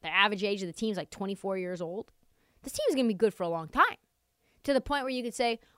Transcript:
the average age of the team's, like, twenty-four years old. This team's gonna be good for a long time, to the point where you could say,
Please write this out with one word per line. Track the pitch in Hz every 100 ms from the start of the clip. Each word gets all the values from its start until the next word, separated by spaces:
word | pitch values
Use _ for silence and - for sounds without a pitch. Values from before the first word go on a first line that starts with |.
the | 160
average | 180 208 202
age | 202 202
of | 180
the |
team's, | - 220 185
like, | 151
twenty-four | - 196 196 196 190
years | 180 175
old. | 165 196 - _ _ _ _ _
This | -
team's | - 571
gonna | 269 233
be |
good | 180 214
for | -
a | 175
long | 165 160
time, | 262 453 - _ _ _ _ _ _
to | -
the | 262
point | 262 285
where | 262
you | 254
could | 233
say, | - 233 226 _